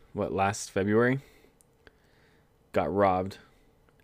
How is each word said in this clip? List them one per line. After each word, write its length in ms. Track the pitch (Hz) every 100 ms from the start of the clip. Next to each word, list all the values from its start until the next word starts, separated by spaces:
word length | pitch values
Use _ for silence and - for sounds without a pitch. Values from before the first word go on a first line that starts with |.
| -
what, 200 | 101 98
last 380 | 90 98 104 -
February? 500 | 98 98 107 123 135 - - _ _ _ _ _ _ _ _ _ _ _ _ _
Got 200 | 101 76
robbed. 460 | 95 98 92 95 - - _ _ _ _ _